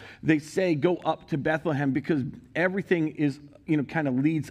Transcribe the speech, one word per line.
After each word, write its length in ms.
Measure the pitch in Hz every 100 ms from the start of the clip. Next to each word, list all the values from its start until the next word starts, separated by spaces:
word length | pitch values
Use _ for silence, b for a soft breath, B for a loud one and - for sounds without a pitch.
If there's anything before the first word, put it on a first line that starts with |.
| B B
they 160 | 143 156
say, 340 | 147 - 185
"Go 220 | 151 165 170
up 320 | - 160 -
to 100 | 156
Bethlehem," 540 | 156 156 170 143 143
because 320 | 135 - 156 127 - -
everything 540 | - 180 196 - 175 156
is, 320 | 151 147 139 - - -
you 100 | 151
know, 80 |
kinda 260 | 131 165 147
leads 400 | 127 147 160 147